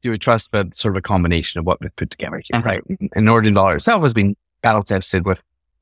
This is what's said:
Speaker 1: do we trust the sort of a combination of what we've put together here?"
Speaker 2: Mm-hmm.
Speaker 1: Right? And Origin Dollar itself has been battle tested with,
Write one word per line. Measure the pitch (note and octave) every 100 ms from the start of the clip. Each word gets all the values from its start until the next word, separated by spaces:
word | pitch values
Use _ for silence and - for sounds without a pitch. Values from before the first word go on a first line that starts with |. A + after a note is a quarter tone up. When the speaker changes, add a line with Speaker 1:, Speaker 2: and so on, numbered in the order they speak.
Speaker 1:
do | B2
we | A2
trust | - A2+ -
the | G#2+ F#2+
sort | - A2 F#2+
of |
a |
combination | - F#2+ F2 E2+ D#2+ F2
of | E2+
what | -
we've | D#2+ -
put | F2+
together | - - E2
here?" | - A#2+
Speaker 2:
Mm-hmm. | A#2
Speaker 1:
Right? | F#2+ - F#3+ G3
And | - A2
Origin | A#2 G#2+
Dollar | G2+ F#2+ D#2
itself | - A3+
has | D3+
been | A2 G2+ G2+ _ _
battle | A#2 G#2+
tested | G2 G2 - F#2+ F2+
with, | F#2 _ _ _ _